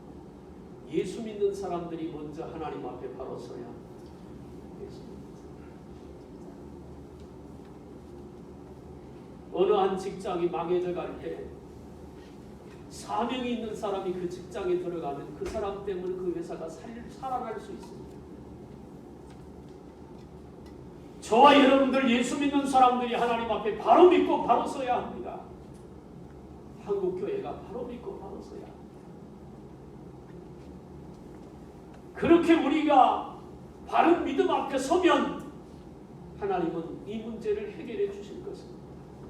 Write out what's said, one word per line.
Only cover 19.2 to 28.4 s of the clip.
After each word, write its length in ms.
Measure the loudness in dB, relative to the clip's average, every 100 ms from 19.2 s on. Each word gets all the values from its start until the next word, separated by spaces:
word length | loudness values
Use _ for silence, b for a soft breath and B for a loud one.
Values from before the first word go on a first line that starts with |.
| -16 -16 -16 -16 -16 -16 -16 -16 -16 -16 -16 -16 -16 -16 -16 -16 -14 -14 -16 -12
저와 440 | 4 10 12 12
여러분들 440 | 12 10 8 6 6
예수 280 | 6 4 2
믿는 260 | 2 4
사람들이 500 | 6 8 8 8 2
하나님 360 | 2 2 2 2
앞에 280 | 0 0 2
바로 300 | 8 12 12
믿고 340 | 12 6 4 6
바로 180 | 4
서야 380 | 4 -2 0 0
합니다. 380 | 0 -6 -8 -10 -12 -14 -16 -16 -16 -16 -16 -16 -16 -16 -16 -16 -16 -10
한국 340 | -2 0 0 0
교회가 440 | -2 -2 -4 -8
바로 220 | -8 -8
믿고 340 | -8 -8 -10 -10
바로 200 | -10 -12